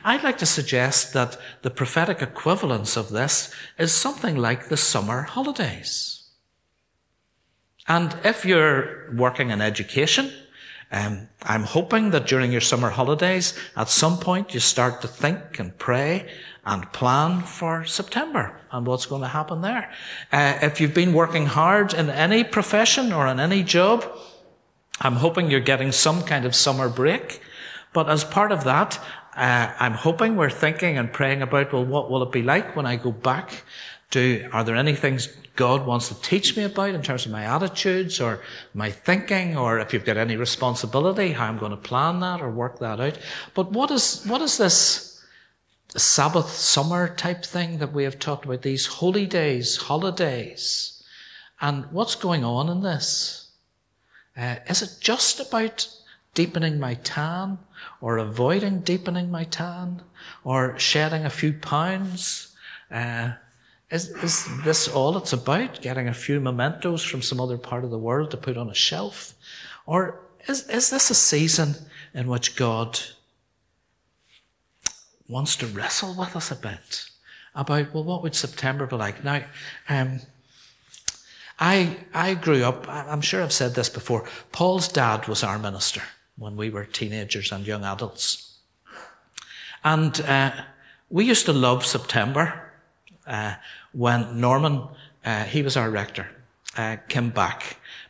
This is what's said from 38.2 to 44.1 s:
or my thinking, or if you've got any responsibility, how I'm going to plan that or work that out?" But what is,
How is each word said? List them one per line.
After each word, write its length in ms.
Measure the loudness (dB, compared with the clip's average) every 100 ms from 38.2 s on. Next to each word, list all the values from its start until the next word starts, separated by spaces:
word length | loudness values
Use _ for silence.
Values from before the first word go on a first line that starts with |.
or 200 | -2 -2 -8 -16 -12
my 160 | -4 -4
thinking, 680 | -2 2 2 2 0 0 0
or 220 | 2 0
if 140 | 0
you've 120 | -2
got 120 | 0 0
any 200 | 0 0
responsibility, 960 | -2 0 0 -2 -2 2 2 2 0
how 140 | 0 -4
I'm 120 | -4
going 140 | -6
to 40 | -8
plan 440 | -4 0 0 0
that 200 | -4 -4
or 100 | -6
work 280 | -4 -6 -6
that 200 | -6 -2
out?" 180 | -4 -4 -12 -12 -8
But 180 | -4 -2
what 180 | 0 2
is, 320 | 2 2